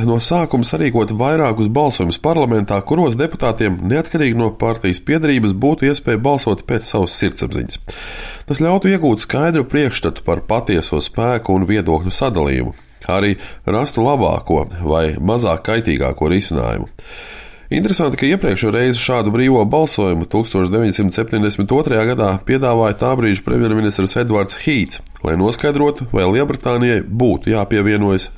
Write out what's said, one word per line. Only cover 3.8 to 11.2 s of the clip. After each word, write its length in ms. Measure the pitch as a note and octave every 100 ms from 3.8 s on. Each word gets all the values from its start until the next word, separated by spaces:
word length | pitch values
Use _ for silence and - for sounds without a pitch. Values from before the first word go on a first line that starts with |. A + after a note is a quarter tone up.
| F2+
neatkarīgi 480 | C#3 D#3+ E3+ C#3+ A#2
no 140 | A2+
partijas 480 | A2 A2+ A2+ F#2+ F2+
piedarības, 540 | - D#3 D#3 C3 G#2+ F#2+
būtu 300 | C3+ D#3 C3+
iespēja 320 | D3 - A2
balsot 400 | B2+ C#3+ A#2 G2 -
pēc 160 | A#2 -
savas 300 | A2 F2+ -
sirdsapziņas. 640 | G2 - - - B1+ - - - - - - - -
Tas 160 | C3+
ļautu 320 | D#3+ F#3+ F#3+
iegūt 320 | F#3+ D#3 A2 -
skaidru 400 | C3 D#3+ D#3+ B2
priekšstatu 500 | D3 C#3 - E2+ - -
par 160 | E2+ -
patieso 560 | A2+ A#2 F2+ - D#2
spēku 560 | - -